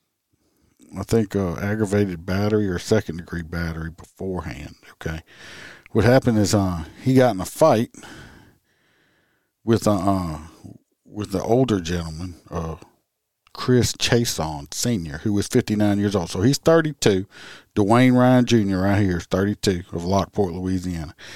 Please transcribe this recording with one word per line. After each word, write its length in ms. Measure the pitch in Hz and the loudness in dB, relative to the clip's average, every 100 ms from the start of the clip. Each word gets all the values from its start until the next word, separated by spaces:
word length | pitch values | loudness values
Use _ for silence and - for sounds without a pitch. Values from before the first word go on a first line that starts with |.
| _ _ _ _ _ _ _ _ - 90 | _ _ _ _ _ _ _ _ -16 -10
I 60 | |
think, 340 | - 113 104 101 | 0 0 0 -2
uh, 200 | 92 80 | -2 -4
aggravated 680 | 101 110 101 101 98 82 | -4 -2 0 2 0 -2
battery 420 | 92 92 104 107 101 | -4 -2 0 0 0
or 120 | 87 | -2
second-degree 640 | - 110 - 80 85 85 | 0 0 0 -10 -10 -10
battery 480 | 80 85 85 80 80 | -8 -8 -6 -8 -10
beforehand. 840 | 78 - - 95 87 80 - 82 - - | -12 -20 -12 -8 -8 -8 -12 -16 -18 -20
Okay, 280 | - - 80 - - - - - - - | -12 -10 -10 -12 -20 -20 -20 -20 -20 -4
what 160 | 113 117 | 2 4
happened 320 | 131 127 107 | 4 4 2
is, 160 | 95 | 2
uh, 300 | 107 95 87 80 - | 2 0 -4 -10 -6
he 120 | 131 | 2
got 200 | 127 127 | 4 4
in 60 | 95 | 2
a 40 | |
fight 460 | 85 - 156 113 120 - - - - - _ _ _ _ _ _ _ _ _ _ _ _ | -4 2 4 4 0 -8 -20 -20 -20 -20 _ _ _ _ _ _ _ _ _ _ _ _
with, 220 | 110 110 107 | 0 2 2
uh, 60 | |
uh, 460 | 98 98 95 85 76 82 - - - _ _ | 0 0 -2 -2 -8 -14 -20 -20 -20 _ _
with 280 | _ 101 95 | _ -12 -6
the 100 | 101 | -4
older 380 | - 123 127 101 | 0 2 2 0
gentleman, 560 | 85 87 82 78 90 80 - | -2 -6 -6 -10 -12 -14 -12
uh, 260 | 82 80 78 - _ _ _ _ _ _ | -10 -8 -10 -16 _ _ _ _ _ _
Chris 400 | - - 123 107 | -8 2 2 2
Chason 800 | - - 120 120 - 80 73 71 | 0 0 0 0 -4 -6 -8 -10
Senior, 460 | - 120 110 80 73 | -6 -4 -4 -6 -6
who 140 | 110 | -2
was 160 | 101 - | -2 0
fifty-nine 500 | 127 - 107 104 101 | 0 0 0 0 0
years 160 | 104 | 0
old. 160 | 98 - | -2 -4
So 120 | 98 | 0
he's 160 | 117 139 | 0 2
thirty-two. 680 | - 165 156 - 113 95 101 - - - _ | 2 2 2 0 2 2 -2 -14 -20 -20 _
Dwayne 420 | 107 101 117 127 123 | -2 4 6 6 6
Ryan 280 | 127 127 | 6 4
Junior 380 | 117 117 98 92 | 4 2 2 0
right 200 | 98 104 | 2 2
here 160 | 98 87 | 2 -2
is 80 | - | -2
thirty-two 560 | 92 101 104 104 90 - | -2 0 0 -2 -2 -4
of 120 | 87 | -8
Lockport, 480 | 85 98 87 - 92 | -2 -2 -2 -2 -4
Louisiana. 640 | 90 92 95 90 82 73 - - | -2 -4 -4 -4 -8 -10 -14 -20